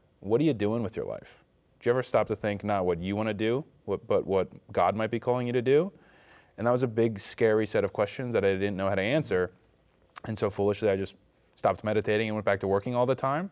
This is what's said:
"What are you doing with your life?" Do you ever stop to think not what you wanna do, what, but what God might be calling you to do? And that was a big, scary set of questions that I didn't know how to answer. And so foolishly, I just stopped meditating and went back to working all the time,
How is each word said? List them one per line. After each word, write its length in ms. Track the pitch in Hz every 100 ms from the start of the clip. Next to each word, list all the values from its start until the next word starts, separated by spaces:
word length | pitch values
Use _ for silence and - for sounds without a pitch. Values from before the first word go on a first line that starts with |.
| _ _
"What 200 | 95 117
are 40 |
you 100 | 156
doing 280 | 117 104 117
with 140 | 101 -
your 80 |
life?" 400 | 52 53 - - _ _ _ _
Do 100 | 120
you 20 |
ever 100 | 127
stop 260 | 123 117 104
to 80 | 107
think 280 | 107 101
not 220 | 104 101 90
what 120 | 85
you 160 | 90
wanna 200 | 101 110
do, 280 | 104 110 127 - _
what, 220 | - 95 -
but 200 | 101 67
what 220 | 95 92 - _
God 240 | 101 90 98
might 140 | 110
be 100 | 113
calling 260 | - 123 120
you 60 |
to 80 | 127
do? 320 | 120 143 196 - - - - - _ -
And 120 | 113
that 20 |
was 140 | 123
a 40 | 127
big, 300 | 110 113 104
scary 480 | - - 113 107 107
set 160 | 110
of 100 | 98
questions 400 | - 104 - 123
that 120 | 113
I 80 | 98
didn't 240 | 95 101 95
know 120 | 98
how 60 |
to 80 | 98
answer. 480 | 101 151 - 92 90 - _ _ _ _ _ - -
And 120 | 107
so 120 | 107
foolishly, 380 | 98 101 104 107
I 60 |
just 220 | 95 95 - _ _ _ -
stopped 260 | 107 92
meditating 460 | 107 107 107 107 110
and 80 | 107
went 80 |
back 160 | 104 101
to 80 | 98
working 260 | 98 127
all 120 | 123 123
the 80 | 127
time, 340 | 135 147 190